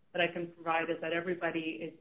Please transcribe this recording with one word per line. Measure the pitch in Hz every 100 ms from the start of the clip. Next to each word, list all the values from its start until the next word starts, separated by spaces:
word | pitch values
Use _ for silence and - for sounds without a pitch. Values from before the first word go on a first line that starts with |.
| _
that | 175
I | 170
can | 180 170
provide | - 165 165 160
is | 160
that | 165
everybody | 170 175 170 170 165 160 160 165 -